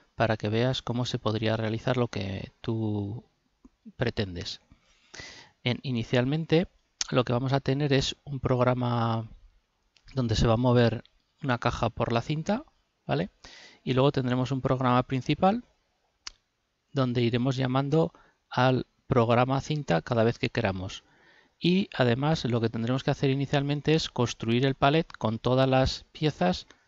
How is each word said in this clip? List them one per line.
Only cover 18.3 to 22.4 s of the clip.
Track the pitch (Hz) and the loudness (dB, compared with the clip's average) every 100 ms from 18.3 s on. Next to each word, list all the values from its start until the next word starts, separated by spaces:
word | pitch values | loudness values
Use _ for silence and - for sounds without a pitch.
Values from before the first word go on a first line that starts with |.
| _ _ | _ _
al | - 127 131 - _ - | 0 2 2 -2 _ 0
programa | 123 113 117 127 135 | 2 4 4 2 0
cinta | - 151 143 165 | -2 -4 -2 -2
cada | - 117 | 0 2
vez | 113 117 | 2 0
que | 123 | -4
queramos. | - 110 95 92 - - _ _ _ _ _ | -2 -2 -2 -6 -10 -18 _ _ _ _ _
Y | 165 180 208 | 0 2 0
además | - 123 117 143 160 | 0 2 2 0 0